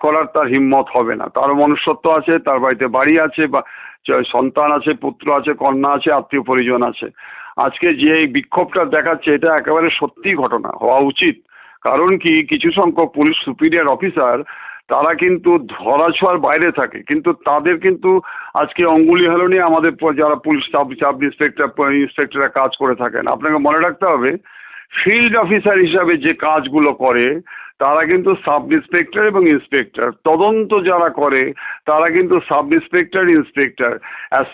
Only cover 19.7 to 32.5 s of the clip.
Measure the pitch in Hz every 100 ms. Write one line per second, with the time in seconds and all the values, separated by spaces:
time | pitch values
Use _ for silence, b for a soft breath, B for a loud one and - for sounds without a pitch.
19.7 | 160 160 - 160 143 151 147 151 151 -
20.7 | 147 139 127 143 135 143 - 151 - 143
21.7 | - 143 139 139 - 139 139 135 139 131
22.7 | - 135 120 120 113 113 123 147 151 143
23.7 | 156 175 151 190 147 123 175 B B B
24.7 | B B - - 226 240 226 180 208 208
25.7 | 196 175 175 175 165 139 160 151 156 139
26.7 | 147 147 131 127 120 123 151 B B B
27.7 | - 135 151 156 185 185 185 - 147 135
28.7 | 156 - 175 160 - 214 196 175 147 -
29.7 | 139 107 - 120 110 160 160 202 220 208
30.7 | 208 180 180 170 - 143 135 131 139 B
31.7 | B - 151 165 170 180 180 -